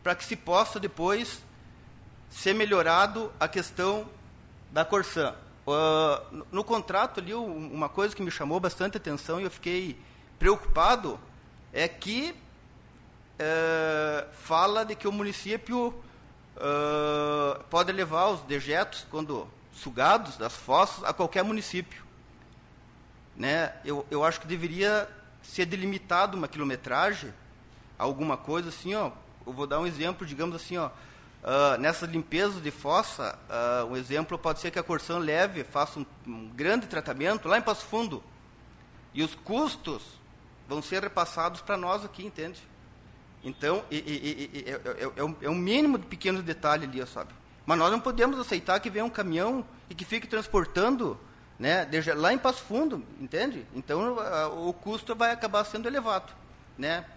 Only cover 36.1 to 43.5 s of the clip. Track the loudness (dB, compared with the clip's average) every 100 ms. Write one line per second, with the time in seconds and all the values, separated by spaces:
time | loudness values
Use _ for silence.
36.1 | -12 -14 -12 -12 -2 2 2 0 -6 -4
37.1 | -2 0 0 4 4 4 -2 -2 -2 -2
38.1 | -6 -12 -20 -20 -20 -20 -20 -20 -20 -12
39.1 | -4 -4 -4 -4 0 0 -2 -8 -8 -10
40.1 | -20 -20 -20 -20 -20 -8 -6 -4 -4 -2
41.1 | 0 0 0 -2 -2 -4 -2 0 -2 -4
42.1 | -10 -12 -8 -10 -10 -20 -20 -20 -20 -20
43.1 | -20 -20 -12 -12